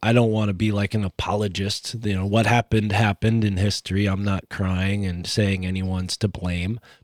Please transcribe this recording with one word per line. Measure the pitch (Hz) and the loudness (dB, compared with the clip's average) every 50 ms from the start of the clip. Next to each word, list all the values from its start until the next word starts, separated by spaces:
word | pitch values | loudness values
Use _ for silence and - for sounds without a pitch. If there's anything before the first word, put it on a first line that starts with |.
I | - 113 | 0 2
don't | 117 120 117 113 | 4 4 4 4
wanna | 107 110 107 104 95 | 2 2 0 0 0
be, | 87 110 107 | 0 0 0
like, | 101 101 101 98 - | 0 0 0 0 -2
an | 107 101 | -2 -2
apologist. | 92 - - - - 85 104 107 98 85 95 98 98 - - - - - 110 | -2 -4 -4 -4 -2 -2 -2 -2 -2 -2 -4 -4 -4 -4 -6 -8 -10 -8 -6
You | 110 104 98 | -4 -2 -2
know, | 92 98 | 0 0
what | 95 104 113 107 | 2 2 2 4
happened, | 95 120 120 - - 117 110 107 104 | 4 2 2 2 2 0 0 2 2
happened | 101 104 113 104 95 - - 113 113 113 107 | 2 2 2 2 2 0 0 2 2 2 2
in | 104 95 92 | 2 2 2
history. | 101 101 - - - - 92 101 104 | 0 0 0 -2 -4 -2 0 0 2
I'm | 98 95 95 101 | 2 0 0 0
not | 101 95 90 - - | 0 -2 -2 -4 -6
crying | - - 98 92 92 92 95 98 101 101 98 | -4 -2 0 0 0 0 0 0 0 0 -2
and | 92 87 87 87 | -2 -4 -4 -6
saying | - - 117 104 98 98 92 92 | -2 0 2 2 2 2 0 0
anyone's | 92 92 95 92 92 92 92 92 90 - | -2 -2 -2 -2 -2 -2 -2 -2 -4 -2
to | - 113 | -2 -2
blame, | 98 - - 90 90 87 87 87 95 117 113 - - - _ | -2 -2 -2 -4 -2 -2 -2 -2 -4 -4 -6 -10 -16 -20 _